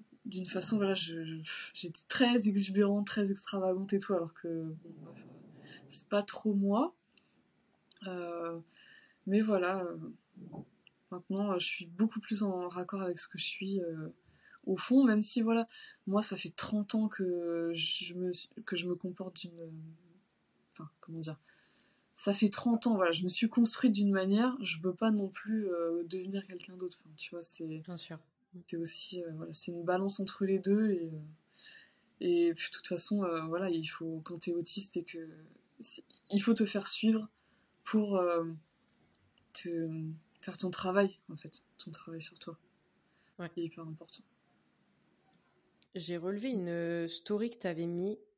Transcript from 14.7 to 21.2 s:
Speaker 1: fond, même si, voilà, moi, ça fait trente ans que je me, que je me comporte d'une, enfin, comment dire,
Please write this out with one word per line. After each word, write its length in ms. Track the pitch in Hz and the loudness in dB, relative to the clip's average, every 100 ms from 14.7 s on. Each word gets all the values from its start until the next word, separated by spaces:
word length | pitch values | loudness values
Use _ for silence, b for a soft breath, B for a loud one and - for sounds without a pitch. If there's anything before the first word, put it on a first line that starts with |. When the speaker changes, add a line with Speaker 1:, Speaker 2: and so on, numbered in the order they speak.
| 185 | -2
Speaker 1:
fond, 280 | - 262 | 6 8
même 180 | 254 214 | 8 6
si, 200 | 214 240 | 4 2
voilà, 240 | 220 226 226 B B B - | 2 2 0 B B B 0
moi, 160 | 202 | 0
ça 140 | 214 190 | 2 -4
fait 180 | 160 | -6
trente 400 | - - 208 208 | -6 -2 -2 0
ans 140 | 220 214 | 0 0
que 600 | - 180 175 170 170 170 | 0 -2 0 0 0 0
je 420 | 170 165 - 175 | 0 -2 -2 -4
me, 160 | 180 185 175 - - | -4 -2 -2 -6 -10
que 140 | - 175 | -6 -4
je 100 | 180 | -2
me 80 | |
comporte 460 | 175 185 175 185 - | -4 -4 -8 -10 -10
d'une, 320 | 175 170 165 160 160 160 175 180 _ _ _ _ _ | -14 -12 -12 -12 -14 -18 _ _ _ _ _ _ _
enfin, 180 | - 156 _ | -16 -16 _
comment 180 | - | -12
dire, 200 | 165 | -8